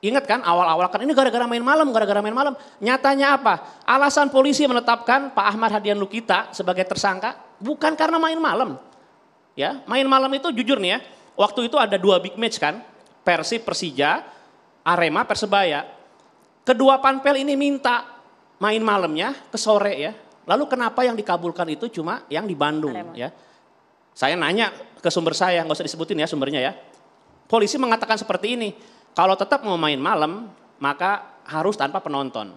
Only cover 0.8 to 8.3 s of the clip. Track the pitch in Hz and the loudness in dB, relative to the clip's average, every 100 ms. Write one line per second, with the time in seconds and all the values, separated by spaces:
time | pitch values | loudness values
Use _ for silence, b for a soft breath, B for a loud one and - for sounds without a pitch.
0.8 | 180 196 254 277 262 226 240 233 240 302 | 0 0 0 2 4 2 -2 -2 2 2
1.8 | 302 226 202 202 208 233 285 269 B B | 4 2 2 0 0 0 -2 -2 B B
2.8 | 208 262 269 277 277 277 220 175 - - | 0 2 2 2 4 4 2 0 -4 -14
3.8 | - 262 285 285 285 269 269 277 285 247 | 0 4 4 4 4 4 4 4 2 2
4.8 | 240 233 - 254 277 262 202 208 226 214 | 0 -2 2 0 2 0 0 2 2 2
5.8 | 202 202 196 214 226 185 220 - 180 180 | -2 -2 -2 -6 0 0 0 -4 -2 0
6.8 | 185 202 208 185 214 269 - _ 208 302 | -2 0 -2 -2 -4 -8 -18 _ -8 0
7.8 | 302 311 320 330 320 | 0 2 0 2 0